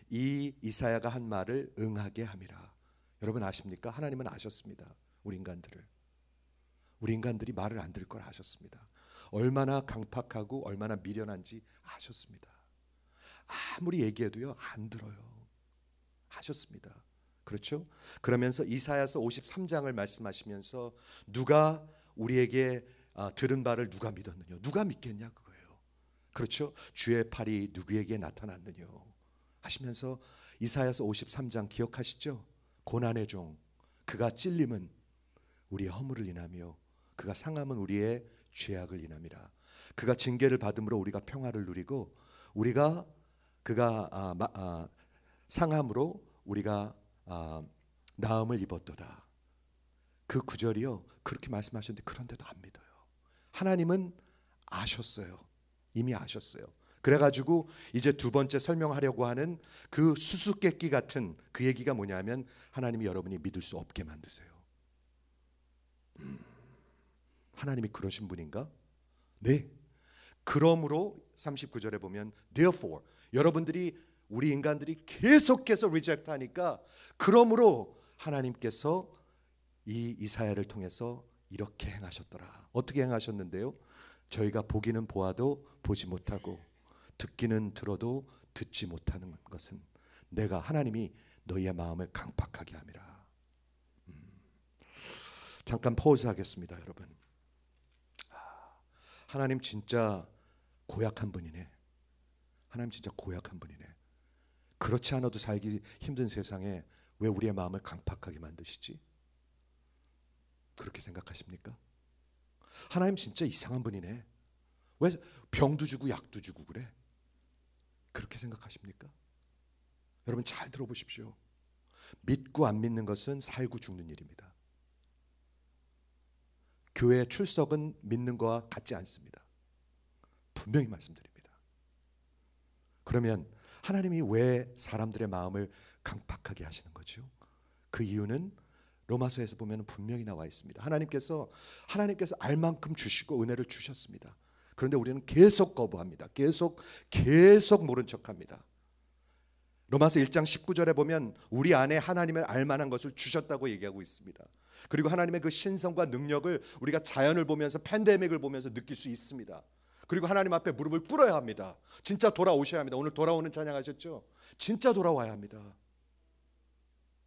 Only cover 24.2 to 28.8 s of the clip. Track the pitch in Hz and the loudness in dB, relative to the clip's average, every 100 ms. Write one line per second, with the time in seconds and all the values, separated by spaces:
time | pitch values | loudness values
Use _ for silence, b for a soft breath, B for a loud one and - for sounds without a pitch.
24.2 | - 90 87 87 113 196 208 - 120 104 | -12 -16 -16 -12 -4 0 0 -2 -10 -12
25.2 | 113 - - - - - _ _ _ _ | -14 -18 -20 -20 -20 -20 _ _ _ _
26.2 | _ - 117 - 147 B B - - 117 | _ -8 -2 -2 -2 B B -4 2 2
27.2 | 113 - 107 107 98 92 90 107 95 107 | 2 -2 -2 -2 -4 -8 -4 -2 -2 -4
28.2 | 78 - 107 90 87 87 | -6 -12 -14 -14 -16 -18